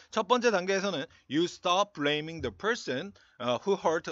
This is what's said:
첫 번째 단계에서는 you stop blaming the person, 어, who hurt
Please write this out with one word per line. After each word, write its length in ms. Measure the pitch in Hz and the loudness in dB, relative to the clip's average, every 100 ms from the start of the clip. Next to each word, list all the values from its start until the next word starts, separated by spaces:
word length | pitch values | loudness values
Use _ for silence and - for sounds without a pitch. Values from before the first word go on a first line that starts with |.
| - | -8
첫 160 | 220 190 | -2 2
번째 240 | 247 233 | 2 4
단계에서는 540 | 196 185 196 196 160 156 - - | 2 2 0 0 -4 -6 -12 -4
you 140 | 139 | 0
stop 500 | 170 - 180 180 202 | 0 -2 0 2 0
blaming 480 | 156 147 151 156 165 | 0 0 0 -2 -6
the 140 | 127 104 | -6 -4
person, 560 | 202 233 - 131 196 - _ - | -2 -2 -2 -4 -6 -12 _ -6
어, 180 | 120 120 - | -2 0 2
who 100 | 196 | 2
hurt 340 | - 165 175 | 2 0 -2